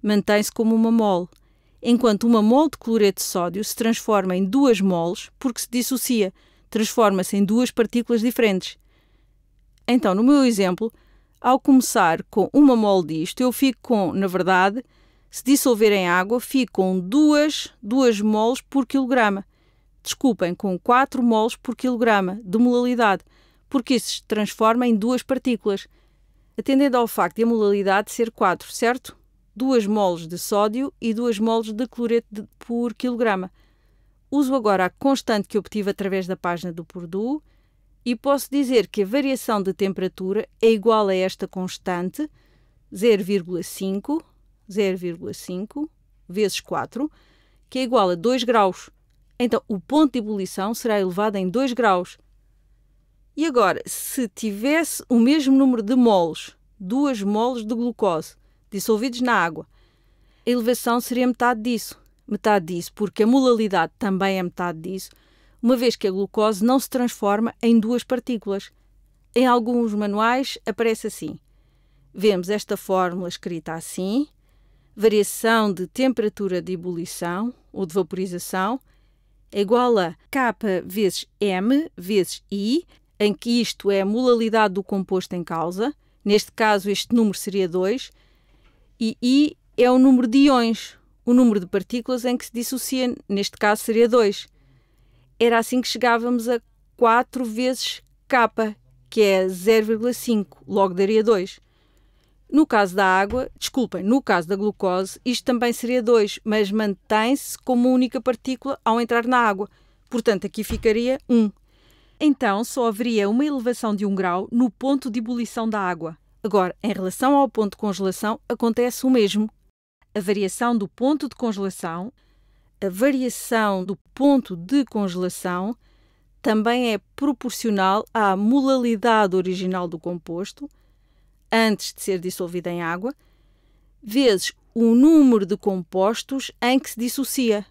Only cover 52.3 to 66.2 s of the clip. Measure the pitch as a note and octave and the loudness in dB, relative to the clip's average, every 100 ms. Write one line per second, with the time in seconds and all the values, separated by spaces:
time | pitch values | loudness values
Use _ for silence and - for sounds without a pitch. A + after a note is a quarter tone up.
52.3 | _ _ _ _ _ _ _ _ _ _ | _ _ _ _ _ _ _ _ _ _
53.3 | - D#4+ B3 G3 D#3+ - - - - A#3+ | -4 0 2 2 0 -6 -12 -8 -6 -6
54.3 | - A3 G3+ A#3+ D#4 D#4+ - - A#3 A#3 | -4 -8 -4 0 0 0 -6 0 2 4
55.3 | D#4 C4+ C4+ C4+ B3 G#3 B3+ A#3+ G3 E3+ | 4 4 4 4 2 0 4 4 4 2
56.3 | D#3 - _ _ _ F#3 B3 C#4+ A#3+ G3 | -4 -14 _ _ _ -6 -2 0 0 -2
57.3 | G#3 A#3+ B3+ G#3+ A3+ A#3+ A3 G3+ E3 - | 0 0 -2 -4 -4 -4 -2 0 0 -6
58.3 | - _ _ _ G3+ - A3 C4 A#3+ B3 | -18 _ _ _ -8 0 0 0 -2 0
59.3 | A3 E3+ D#3+ - _ _ _ _ _ _ | 2 0 -4 -16 _ _ _ _ _ _
60.3 | _ - B3 A3+ A#3+ - A#3+ A#3 B3 B3+ | _ -2 0 0 0 0 -2 -2 -2 0
61.3 | A#3+ A#3+ A#3+ A3 A#3 - - _ _ - | 0 0 0 -2 -4 -6 -18 _ _ -8
62.3 | G#3 A3 G#3 E3 F3 E3 - G#3 - A3 | -2 2 2 0 -8 -8 -6 -6 0 4
63.3 | C4+ C4 A#3 A3 F#3 E3 _ G#3+ F#3+ G3 | 4 4 2 2 0 -2 _ -4 0 0
64.3 | F#3+ F3+ - F3 D#3+ E3+ F#3+ - _ _ | -2 -4 -6 -8 -6 -10 -12 -12 _ _
65.3 | _ _ _ A#3 B3+ A#3+ - G#3 F#3+ | _ _ _ 2 2 2 0 -4 -2